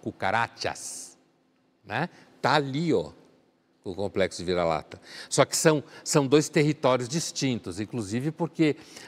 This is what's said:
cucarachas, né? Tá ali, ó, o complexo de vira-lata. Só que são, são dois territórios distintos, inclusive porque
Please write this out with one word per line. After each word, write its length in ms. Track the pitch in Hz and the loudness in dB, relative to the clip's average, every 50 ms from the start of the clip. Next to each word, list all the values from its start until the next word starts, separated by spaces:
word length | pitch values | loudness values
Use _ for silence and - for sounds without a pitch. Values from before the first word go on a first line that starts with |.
| - | -12
cucarachas, 1120 | 113 - - - 95 98 113 117 107 - - - 92 71 - - - - - - - - _ _ _ _ _ _ _ _ _ _ _ _ _ _ | -12 -8 -6 -4 -2 0 0 -2 -2 -6 -6 -6 -6 -6 -8 -10 -12 -12 -12 -14 -16 -20 _ _ _ _ _ _ _ _ _ _ _ _ _ _
né? 240 | - 101 120 156 180 - - - - _ _ | -6 -4 -4 -4 -4 -8 -14 -20 -20 _ _
Tá 140 | - 123 135 | 2 4 4
ali, 380 | 156 143 135 131 143 170 170 135 | 4 2 0 -2 -2 0 2 2
ó, 160 | 95 80 76 - - - - _ _ _ _ _ _ _ _ _ _ - | 0 0 -2 -10 -20 -20 -20 _ _ _ _ _ _ _ _ _ _ -12
o 120 | 104 90 | -12 -8
complexo 440 | 85 101 98 - 101 92 87 - - | -6 -6 -4 0 0 0 0 -2 -4
de 60 | 90 | -4
vira-lata. 560 | 85 92 87 87 82 80 78 - - - - - - - - - - | -2 0 2 2 2 0 -2 -4 -8 -18 -20 -20 -18 -18 -18 -12 -4
Só 160 | - - 135 | 2 2 2
que 120 | - - | 2 2
são, 260 | - - 165 156 147 - - - - - | 2 4 4 4 4 0 -6 -14 -14 -4
são 220 | - - 156 143 | 0 2 2 4
dois 220 | 131 131 151 147 - | 6 4 4 4 4
territórios 600 | - 175 147 151 156 - - 131 127 127 127 120 | 2 2 2 2 2 2 2 2 2 2 0 -2
distintos, 720 | 131 170 - - - - 143 135 123 107 - 101 87 92 | -4 -4 -4 -4 -6 -4 -2 -2 -2 -2 -6 -8 -8 -8
inclusive 500 | 110 95 - 123 107 95 104 120 131 156 | -8 -6 -6 -6 -6 -4 -4 -4 -4 -4
porque 460 | 151 - 175 156 - - 160 151 135 - - - - - - | -4 -4 -6 -4 0 2 2 2 2 0 -6 -20 -20 -20 -14